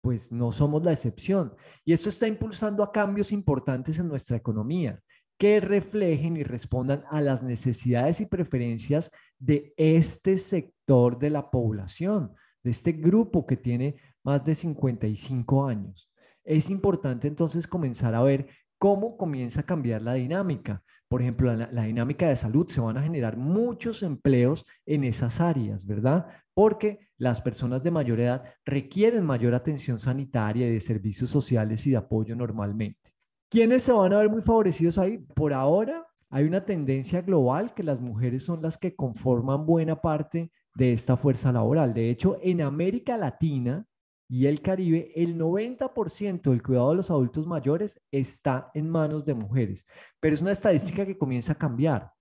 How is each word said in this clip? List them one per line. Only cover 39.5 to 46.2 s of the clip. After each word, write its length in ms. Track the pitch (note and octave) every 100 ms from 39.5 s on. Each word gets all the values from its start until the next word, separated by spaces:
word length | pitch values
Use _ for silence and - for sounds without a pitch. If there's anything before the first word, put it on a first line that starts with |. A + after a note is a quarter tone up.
| C#3+ D#3
buena 360 | E3 D#3+ D#3+
parte 500 | E3 D3+ D3+ E3+ E3 _ _ -
de 160 | B2+
esta 240 | A#2 - B2
fuerza 380 | C3+ A#2+ C3
laboral. 400 | B2 A2 D#3 C3+
De 160 | A2+ A2+
hecho, 280 | B2 F#3 G3
en 180 | F#3 F3
América 540 | C#3+ D3 F3+ A#3+ C#4 A#3
Latina 680 | D3+ - D#3+ C#3 A#2+ D#3 A3 _ _ _ _
y 180 | B2+ C#3
el 140 | D3+
Caribe, 520 | F#3+ F#3+ F3+ E3 E3 D#3+
el 220 | E3+ E3
noventa 560 | E3 F#3+ A#3 B3 C4
por 160 | - F3+
ciento 420 | -